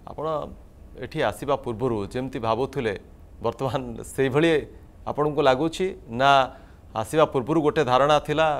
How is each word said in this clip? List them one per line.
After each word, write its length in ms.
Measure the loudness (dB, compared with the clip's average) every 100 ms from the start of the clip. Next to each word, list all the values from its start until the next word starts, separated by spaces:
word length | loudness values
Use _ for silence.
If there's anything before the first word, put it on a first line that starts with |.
| -16
ଆପଣ 180 | -8 -6 -6 -6 -14 -20 -20 -20 -14
ଏଠି 160 | -10 -2 -2
ଆସିବା 260 | -2 -2 -2
ପୂର୍ବରୁ 340 | -4 -4 -2 -2 -4
ଯେମିତି 260 | -6 -6 -4
ଭାବୁଥିଲେ, 540 | -2 -2 -2 -4 -4 -4 -10 -20 -20 -8
ବର୍ତ୍ତମାନ 380 | -6 -4 -4 -4 -6 -10 -8 -2
ସେଇଭଳି 360 | 0 4 4 2 -2 -12 -20 -14 -8
ଆପଣଙ୍କୁ 300 | -2 0 2 4
ଲାଗୁଛି 380 | 4 2 -2 -4 -6 -8 2
ନା 100 | 4 4 2 -4 -20 -20 -10 -8
ଆସିବା 240 | -2 2 2
ପୂର୍ବରୁ 260 | 2 0 2 2
ଗୋଟେ 180 | 2 4
ଧାରଣା 260 | 4 4 4 2
ଥିଲା 200 | 0 0 0